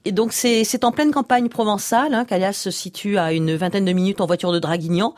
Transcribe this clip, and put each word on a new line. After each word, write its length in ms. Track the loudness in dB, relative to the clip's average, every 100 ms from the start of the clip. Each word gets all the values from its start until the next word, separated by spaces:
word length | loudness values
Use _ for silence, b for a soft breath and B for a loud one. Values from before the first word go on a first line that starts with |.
| -4
et 60 |
donc 220 | 0 0
c'est, 300 | 0 2 2 2
c'est 180 | 0
en 80 | 0
pleine 180 | 2 2
campagne 380 | 2 2 2 0
provençale, 640 | 0 0 -2 0 0 2
hein. 120 | 0 0
Calas 280 | 0 0
se 160 | -2 -6
situe 480 | -6 -8 -8 -2 0
à 160 | 2
une 220 | 2 0 0
vingtaine 300 | 0 0 2
de 80 |
minutes 280 | 2 2 0
en 60 | 0
voiture 240 | 0 0
de 80 | -2
Draguignan. 560 | 0 -2 0 0 0